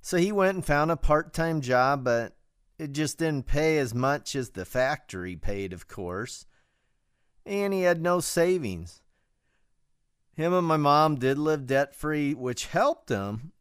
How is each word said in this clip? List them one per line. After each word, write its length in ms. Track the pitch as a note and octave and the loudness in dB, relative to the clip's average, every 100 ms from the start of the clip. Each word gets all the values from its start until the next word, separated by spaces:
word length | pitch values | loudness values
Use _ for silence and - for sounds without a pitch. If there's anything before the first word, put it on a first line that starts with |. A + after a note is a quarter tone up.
So 160 | - F3+ | 0 0
he 140 | F#3 | 2
went 240 | G#3 F#3+ F#3+ | 2 2 0
and 100 | - | 0
found 260 | D3 D#3 | 2 2
a 60 | E3 | 2
part-time 640 | - D3+ E3 - E3 D#3 | 2 2 0 -4 -2 -2
job, 420 | B2+ B2 C3 C#3+ | 2 2 4 2
but 340 | B2 A#2 A2 _ _ _ _ _ | 0 0 -2 _ _ _ _ _
it 140 | D3+ | -8
just 260 | C#3 D3+ - | -2 -4 0
didn't 300 | E3 D3 - | -2 -2 0
pay 320 | D3 D#3 D#3 | 2 2 2
as 160 | C3 A#2 | 0 0
much 400 | C3 C#3+ - C#3 | 0 0 -4 -6
as 160 | A#2+ | -6
the 140 | - F2+ | -10 -6
factory 720 | B2+ C3 D3 - F#2+ F2+ F2 | -2 0 -2 -8 -10 -10 -4
paid, 380 | - G2+ G2 | -4 -2 -6
of 140 | F2 - | -10 -14
course. 580 | - F2+ F2+ A#2+ - - _ _ _ _ _ _ _ _ _ - | -10 -8 -6 -8 -12 -20 _ _ _ _ _ _ _ _ _ -8
And 280 | G3+ G3+ | -4 -2
he 80 | F#3+ | 2
had 200 | F3+ E3 | 2 2
no 180 | E3+ F3+ | 2 0
savings. 800 | - - E3+ F#3 B2 F2 F2 - _ _ _ _ _ _ _ _ _ _ _ _ _ | 0 0 2 2 -2 -8 -12 -18 _ _ _ _ _ _ _ _ _ _ _ _ _
Him 200 | - E3 | -4 0
and 140 | F3+ E3+ | 2 2
my 100 | D#3 | 2
mom 380 | D3 D3 D#3 C#3+ | 4 6 4 2
did 240 | B2+ C#3 | 0 0
live 260 | D3+ D3+ C3 | 0 -2 0
debt-free, 680 | C3+ C#3+ - D3+ D3+ C#3+ D3 | 0 0 -4 -4 -2 -2 -2
which 320 | B2+ A#2+ - | -6 -6 -4
helped 420 | E3+ C4+ E4+ - | 0 2 0 -4
him 440 | G#2+ G2 A2+ D3+ _ | -4 -4 -8 -12 _